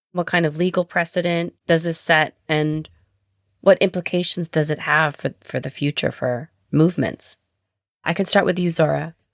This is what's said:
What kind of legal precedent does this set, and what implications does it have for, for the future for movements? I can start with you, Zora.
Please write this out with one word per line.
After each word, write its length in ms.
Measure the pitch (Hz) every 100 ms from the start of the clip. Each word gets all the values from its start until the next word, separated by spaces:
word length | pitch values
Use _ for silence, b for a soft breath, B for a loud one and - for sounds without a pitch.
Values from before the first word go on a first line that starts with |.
| _
What 120 | 175 170
kind 200 | 175 156
of 100 | 151
legal 280 | 180 180 175
precedent 680 | 180 170 180 175 170 170 - -
does 160 | 165
this 160 | 170 165
set, 360 | - 160 151 - -
and 420 | 151 151 156 156 _ _ _ _ _ _ _
what 160 | - 190
implications 680 | - 180 170 180 180 - 165
does 220 | 160 151
it 80 | 151
have 360 | - 151 156 -
for, 200 | 143 -
for 180 | - 131
the 120 | 139
future 400 | - 143 - -
for 380 | - 123 123 156 _ _
movements? 680 | 143 165 175 117 - - - _ _ _ _ _ _
I 100 | -
can 140 | 170 185
start 180 | 202 180
with 140 | 180
you, 100 | 180
Zora. 460 | 165 151 143 160 - _